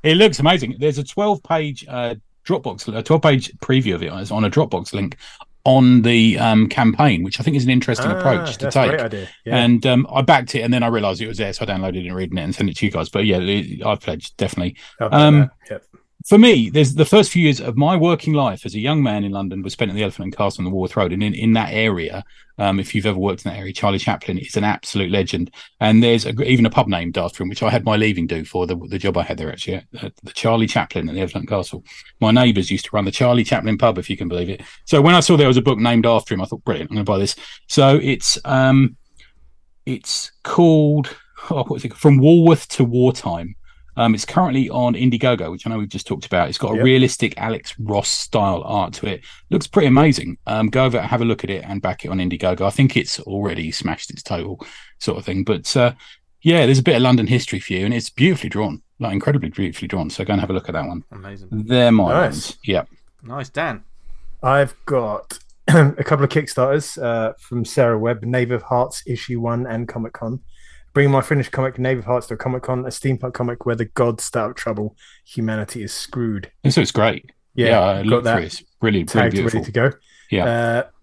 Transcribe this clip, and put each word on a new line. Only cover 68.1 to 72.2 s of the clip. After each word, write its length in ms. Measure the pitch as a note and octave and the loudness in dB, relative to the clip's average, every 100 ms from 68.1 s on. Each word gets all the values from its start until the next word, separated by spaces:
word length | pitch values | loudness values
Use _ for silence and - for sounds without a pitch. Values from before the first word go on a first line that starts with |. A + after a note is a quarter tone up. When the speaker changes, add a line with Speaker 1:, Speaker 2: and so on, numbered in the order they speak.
| A#2 | -4
Speaker 2:
Knave 280 | A#2 B2+ B2 | -4 -2 -2
of 100 | A#2+ | -4
Hearts 400 | - B2 B2+ - - | -2 -2 -2 -6 -10
issue 320 | A#2+ - A#2+ | -10 -6 -6
one 240 | A#2 A#2+ B2 | -4 -4 -6
and 200 | A2+ A#2 | -8 -8
Comic 280 | A#2+ A2+ | -8 -10
Con. 260 | - A#2 C3 - - - - - | -10 -10 -10 -14 -20 -20 -20 -6
Bring 160 | - C#3+ | 0 2
my 120 | C3+ | 2
finished 300 | B2+ D3 B2+ | 0 -2 -2
comic, 260 | - C3 B2+ | -4 -4 -4
Knave 220 | B2+ C3 | -4 -4
of 40 | |
Hearts, 220 | A2+ B2 | -2 -4